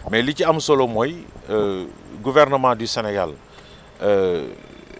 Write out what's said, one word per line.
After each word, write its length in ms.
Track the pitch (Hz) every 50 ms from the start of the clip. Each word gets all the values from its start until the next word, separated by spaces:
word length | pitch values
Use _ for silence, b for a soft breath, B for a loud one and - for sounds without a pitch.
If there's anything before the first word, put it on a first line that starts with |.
| B -
Mais 120 | 101 113 117
li 120 | 135 147
ci 100 | - 185
am 160 | 160 160 160
solo 260 | 139 - 151 135 131
mooy, 400 | 120 113 110 117 139 170 175 - - - - - -
euh, 340 | 104 107 104 101 98 92 90 - - - - - - - 104
gouvernement 520 | 127 131 147 151 135 139 135 131 127 123
du 120 | 107 117
Sénégal, 440 | 110 - 127 110 107 101 101 92 80 73 - - B B B B B B B B B B - -
euh, 460 | 101 104 98 95 92 90 82 69 58 50 50 - - - - - - - -